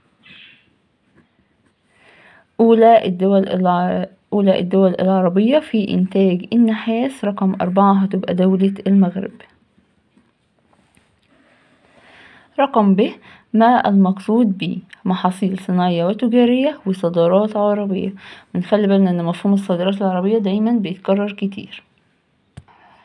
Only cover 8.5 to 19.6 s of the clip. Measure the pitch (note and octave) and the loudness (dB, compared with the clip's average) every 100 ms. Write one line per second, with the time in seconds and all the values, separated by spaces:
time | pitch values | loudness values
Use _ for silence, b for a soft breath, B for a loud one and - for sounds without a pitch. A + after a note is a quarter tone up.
8.5 | F#3+ G3 G3 - G3 F3+ F3+ - - - | 2 0 -2 0 2 2 -2 -10 -14 -20
9.5 | _ _ _ _ _ _ _ _ _ _ | _ _ _ _ _ _ _ _ _ _
10.5 | _ _ _ _ _ _ _ _ b b | _ _ _ _ _ _ _ _ b b
11.5 | b b b b b b b b b b | b b b b b b b b b b
12.5 | - C#4+ B3 G3+ F#3 C4 - B B B | -4 -2 2 2 2 0 -4 B B B
13.5 | G#3+ A3+ B3 - G3 F#3 G3 - A3 A#3 | 2 4 4 2 2 2 0 -2 0 0
14.5 | F#3 E3 F#3 - - - F#3 F#3 F#3 F#3+ | -2 -6 -8 -12 -12 -6 -4 -4 -4 -4
15.5 | F#3+ - F3+ F3+ E3+ E3+ A3 B3 A#3+ A#3+ | -6 -4 -2 0 -2 -2 -2 -2 2 2
16.5 | B3 C#4 D4 G3 F#3+ E3+ F3 E3+ F#3+ G#3+ | 2 -2 -4 -6 -4 -2 0 2 2 0
17.5 | G#3+ G#3 G#3 G3+ F#3+ F#3+ G3 B B B | -2 -2 -2 -4 -4 -6 -10 B B B
18.5 | F3+ F3+ G#3 G#3 G3 F#3+ F3 E3+ F3 G3+ | -8 -2 0 2 2 2 0 -4 -4 -2
19.5 | G3+ | -2